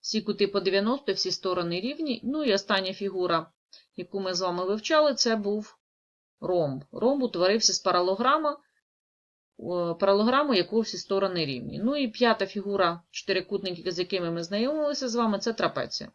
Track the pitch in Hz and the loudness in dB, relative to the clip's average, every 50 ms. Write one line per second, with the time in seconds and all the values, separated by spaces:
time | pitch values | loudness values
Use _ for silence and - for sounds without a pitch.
0 | - - - 214 208 - 196 202 208 196 - 202 180 190 185 196 202 220 254 277 | -8 -4 -4 -4 -2 -2 0 0 0 0 0 0 0 2 2 2 2 2 0 0
1 | - - 190 190 - 185 180 - - 190 180 180 175 170 170 180 190 247 294 294 | 0 -4 -2 -2 -2 -4 -4 -2 -2 -2 0 0 0 -2 -2 -2 -2 -4 -4 -4
2 | 330 294 240 - - 226 277 311 302 262 196 196 196 - 214 190 190 185 190 - | -4 -4 -4 -4 -4 -4 -4 -2 2 2 2 0 2 0 -2 0 0 -4 -6 -4
3 | 202 196 185 185 180 175 170 165 170 - _ _ _ _ - - _ _ _ - | -6 -6 -2 -2 0 2 0 0 -2 -4 _ _ _ _ -20 -20 _ _ _ -14
4 | 180 - - 202 190 185 185 175 185 180 175 175 185 185 202 220 214 - 320 302 | -14 -8 -6 -6 -4 -4 -4 -2 -2 -2 -2 -2 -2 -2 -2 -2 0 2 4 4
5 | 302 294 262 - - 240 226 214 202 202 208 214 208 - - _ _ _ _ _ | 4 4 4 2 2 2 2 0 0 -2 -2 -4 -4 -10 -18 _ _ _ _ _
6 | _ _ _ _ _ _ _ _ - 160 180 175 165 143 135 135 - _ - - | _ _ _ _ _ _ _ _ -4 0 0 2 2 0 -2 -6 -10 _ -8 0
7 | 202 247 277 285 254 - - 170 175 185 208 226 220 - 196 - - 190 180 180 | 0 2 2 2 -2 -2 0 0 2 4 4 4 4 2 0 2 0 2 2 4
8 | 175 180 190 190 240 254 277 320 311 294 285 - _ _ _ _ _ _ _ _ | 4 2 0 2 2 2 2 4 2 -2 -4 -4 _ _ _ _ _ _ _ _
9 | _ _ _ _ _ _ _ _ _ _ _ - - - 180 175 175 170 165 170 | _ _ _ _ _ _ _ _ _ _ _ -12 -8 -4 -2 -2 -2 -2 -2 0
10 | 196 190 196 202 214 233 247 277 302 294 247 185 175 - 214 226 220 - - 170 | 4 4 6 6 6 4 4 4 4 4 4 2 2 4 2 0 0 0 -6 -10
11 | - - 196 196 196 190 180 170 160 139 135 123 113 - - 151 196 240 285 294 | -4 -2 0 2 2 2 0 -2 -2 -2 -4 -6 -8 -8 -8 -2 -2 0 0 0
12 | 277 233 220 - 247 233 226 - 196 185 - 208 190 202 202 196 185 170 170 170 | -2 -2 0 2 4 4 4 2 0 -4 -4 -6 -4 -2 0 2 2 2 0 -2
13 | _ _ - - - - 196 185 180 - 208 196 - 185 180 170 165 185 175 170 | _ _ -14 -12 -2 0 0 0 0 -2 -6 -4 -4 -4 -8 -4 -6 -6 -4 -4
14 | 185 180 202 185 175 170 165 170 170 165 196 208 226 262 302 311 302 294 294 277 | -4 -2 -2 -2 -2 -2 -4 -4 -4 -4 -2 -2 0 0 0 0 0 -2 -2 -2
15 | 269 247 220 240 233 220 202 196 - 233 226 - 202 160 - 135 123 - - - | -4 -2 0 0 0 2 0 0 -2 -4 -2 0 -2 -2 0 -2 -6 -4 -6 -10
16 | - - | -10 -10